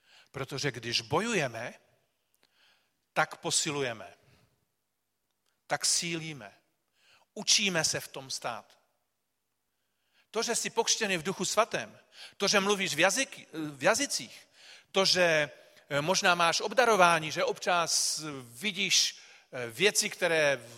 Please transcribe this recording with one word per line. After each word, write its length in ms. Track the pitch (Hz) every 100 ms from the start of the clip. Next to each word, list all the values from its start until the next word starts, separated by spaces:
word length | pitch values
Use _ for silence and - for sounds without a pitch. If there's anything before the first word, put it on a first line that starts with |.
| _ _ _
Protože 400 | 123 131 135 143
když 300 | 127 117 113
bojujeme, 720 | 113 156 226 208 131 113 131 - _ _ _ _ _ _ _ _ _ _ _ _ _
tak 240 | - 156 -
posilujeme, 800 | 170 - 165 143 127 107 87 - _ _ _ _ _ _ _ _ _ _ _ _ _ _ -
tak 180 | 147 -
sílíme, 720 | - 175 165 160 143 101 - _ _ _ _ _ _ _
učíme 520 | - - - 202 170 151
se 140 | 147
v 80 | -
tom 240 | 143 131
stát. 480 | - 131 107 - _ _ _ _ _ _ _ _ _ _ _ _ _ _ _ _
To, 120 | 214
že 120 | 226 220
jsi 140 | 196
pokřtěný 480 | 226 226 - 208 180
v 60 |
Duchu 220 | 156 - 175
Svatém, 540 | 208 226 160 107 - _ - - -
to, 100 | 196
že 120 | 202
mluvíš 360 | 190 196 180 143
v 40 |
jazyk-, 480 | 185 208 269 - - 160 151 139
v 80 |
jazycích, 640 | 170 220 - - 113 - - _ - - _
to, 140 | 196 190
že, 460 | 180 170 156 147 - - - -
eh, 120 | 143
možná 340 | 156 185 190 175
máš 260 | 170 156
obdarování, 680 | - 233 240 202 175 165 156
že 120 | 165
občas 760 | 196 - 202 175 160 - - 143 151 135
vidíš, 800 | 120 120 208 180 185 - - - - - _
eh, 160 | 135 120
věci, 420 | 113 202 202 208
které 580 | - 175 160 147 127 117